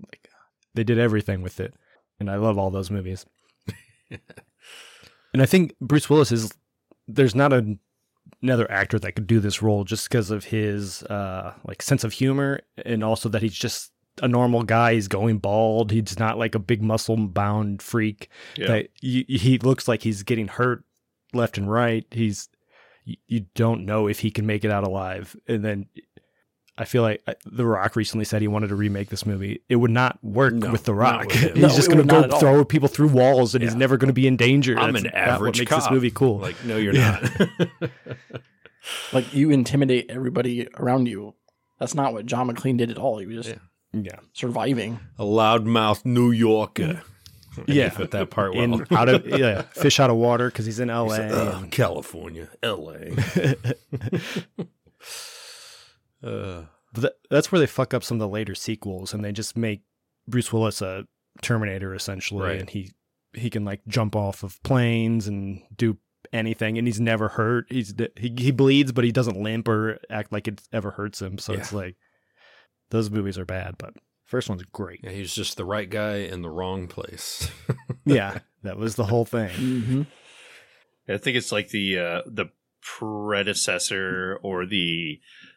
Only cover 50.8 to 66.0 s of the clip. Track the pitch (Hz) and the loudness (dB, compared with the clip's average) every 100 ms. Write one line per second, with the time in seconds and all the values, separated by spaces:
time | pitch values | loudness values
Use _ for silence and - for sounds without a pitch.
50.8 | 123 117 110 107 107 107 104 95 85 - | -4 -2 -2 -2 -2 -2 -2 -6 -6 0
51.8 | 101 78 - 82 85 82 - - 117 92 | 0 -2 -10 -14 -14 -14 -16 -8 -6 -6
52.8 | 80 78 80 - - 185 156 - 117 - | -10 -14 -6 -4 -2 0 0 0 -2 -6
53.8 | - 131 131 170 - 185 - - 170 _ | -8 -8 -6 -6 -6 -10 -10 -14 -16 _
54.8 | _ _ - - - - - - - - | _ _ -18 -16 -16 -20 -20 -20 -20 -20
55.8 | - _ _ _ 120 107 95 87 78 _ | -20 _ _ _ -10 -10 -10 -12 -16 _
56.8 | _ 110 127 - - 143 - 180 139 - | _ -4 -4 -4 0 0 2 2 2 0
57.8 | 131 123 - 117 104 104 101 92 - 107 | -2 -4 -4 -4 -4 -6 -8 -8 -8 -8
58.8 | 101 92 95 107 104 104 107 117 113 104 | -8 -10 -10 -8 -8 -8 -8 -4 -4 -6
59.8 | _ _ _ _ - 120 - 113 110 - | _ _ _ _ -4 -2 0 0 0 -2
60.8 | 95 95 - _ _ - - 113 104 95 | -8 -8 -14 _ _ -10 -2 -2 -2 -4
61.8 | 95 95 - 95 - 101 92 87 95 104 | -8 -8 -8 -8 -8 -4 -4 -6 -8 -10
62.8 | 95 _ _ _ _ 117 117 110 104 117 | -10 _ _ _ _ -8 -6 -6 -6 -8
63.8 | 110 120 107 107 101 - 98 - - 127 | -4 -2 0 -2 -4 -6 -12 -8 0 2
64.8 | 120 113 113 113 104 101 98 98 _ 104 | 2 2 0 0 -2 -6 -8 -10 _ -2
65.8 | 117 98 | -2 -2